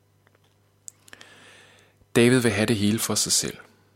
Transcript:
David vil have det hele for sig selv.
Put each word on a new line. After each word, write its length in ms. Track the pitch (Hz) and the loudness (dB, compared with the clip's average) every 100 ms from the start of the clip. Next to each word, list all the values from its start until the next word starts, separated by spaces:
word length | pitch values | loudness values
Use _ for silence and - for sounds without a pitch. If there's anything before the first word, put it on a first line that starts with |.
| _ _ _ _ _ _ _ _ - - _ - - - - - - _ _ _ _ - | _ _ _ _ _ _ _ _ -20 -20 _ -20 -20 -20 -20 -20 -20 _ _ _ _ 2
David 240 | 120 127 | 4 4
vil 120 | 117 | 2
have 140 | 101 110 | 0 0
det 100 | 113 | 0
hele 240 | 104 110 | 0 0
for 160 | - 107 | -2 -4
sig 160 | - | -2
selv. 260 | - - - - _ _ | -2 -4 -10 -20 _ _